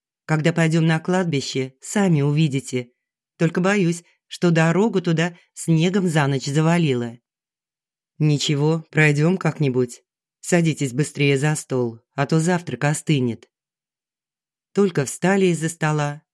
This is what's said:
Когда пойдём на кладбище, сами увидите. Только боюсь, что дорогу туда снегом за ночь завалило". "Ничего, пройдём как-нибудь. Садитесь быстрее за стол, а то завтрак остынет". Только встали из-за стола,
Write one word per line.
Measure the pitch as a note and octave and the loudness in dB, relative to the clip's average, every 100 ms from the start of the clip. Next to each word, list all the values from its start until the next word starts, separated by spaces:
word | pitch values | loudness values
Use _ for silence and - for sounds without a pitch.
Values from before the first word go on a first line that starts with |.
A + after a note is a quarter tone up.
| _ _ | _ _
Когда | - D#3 D#3 | -4 -2 0
пойдём | E3+ D#3+ E3 D#3+ | 0 0 2 2
на | D#3+ | 0
кладбище, | E3 F#3 F3+ C#3 - C3 C3 - | 0 -2 0 -4 -4 -6 -8 -10
сами | - G#3+ G3 D3+ | -6 0 2 2
увидите. | C#3+ D3 D#3+ C3+ - B2+ B2 _ _ _ _ - | 2 2 0 -2 -4 -6 -8 _ _ _ _ -4
Только | E3 F3+ | -2 0
боюсь, | F#3 G#3 E3+ E3+ - _ _ | 0 2 0 -2 -8 _ _
что | - F3 | -2 2
дорогу | E3 D#3+ F3 A3 F#3+ | 4 2 2 2 0
туда | F3 D#3+ F3 E3+ _ | 0 0 -2 -4 _
снегом | - - D#3+ F3 G3+ F3+ | -8 0 2 2 0 0
за | D#3 C#3 | 0 0
ночь | C3+ C#3+ | 0 -2
завалило". | C#3+ D#3+ F3 D#3 B2 A#2 A#2+ _ _ _ _ _ _ _ _ _ - | 0 2 2 2 0 -4 -10 _ _ _ _ _ _ _ _ _ -2
"Ничего, | D3+ D3 - C#3+ D3+ E3 - | 0 0 0 0 0 0 -2
пройдём | D#3 D#3 D3 D#3+ F#3+ | 2 2 4 0 0
как-нибудь. | D#3+ - C#3+ B2+ B2 - _ _ _ _ | -2 -2 0 0 -2 -6 _ _ _ _
Садитесь | - F3 E3 C3 C#3 | -2 2 2 0 -2
быстрее | B2 D3+ - C#3+ C#3 | -4 -4 0 0 2
за | D3+ D3+ | 0 -2
стол, | - C3 A#2+ A2+ _ | -4 -4 -4 -6 _
а | - C#3+ | -6 -2
то | D#3+ | 0
завтрак | D#3+ F3+ E3+ B2 | 2 0 -2 -4
остынет". | D3 D3+ - D3 B2 A2+ - _ _ _ _ _ _ _ _ _ _ _ _ | -2 -2 -2 0 0 -4 -12 _ _ _ _ _ _ _ _ _ _ _ _
Только | - G3+ D3+ | 0 0 0
встали | C3 - F3+ G3 F#3 | -4 -2 0 2 2
из-за | D#3+ D#3+ | 2 -4
стола, | - D#3 D3+ C#3+ D3 _ | -4 -2 -2 -2 -6 _